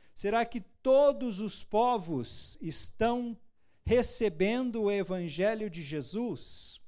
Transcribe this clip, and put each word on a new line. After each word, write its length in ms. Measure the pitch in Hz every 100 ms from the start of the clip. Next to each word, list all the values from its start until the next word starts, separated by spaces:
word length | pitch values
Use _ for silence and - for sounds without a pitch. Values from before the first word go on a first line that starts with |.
| -
Será 300 | - 202 226
que 160 | 233 233
todos 800 | - _ 254 269 285 233 247 185
os 240 | 214 -
povos 920 | - 208 247 240 165 139 117 - - -
estão 760 | 170 - - - 226 240 240 226 - _ _ _
recebendo 1000 | - 240 233 - 220 156 196 240 254 226
o 100 | 202
evangelho 760 | 202 185 185 170 147 202 220 214
de 140 | 165
Jesus? 1000 | 143 151 120 208 240 147 - - - -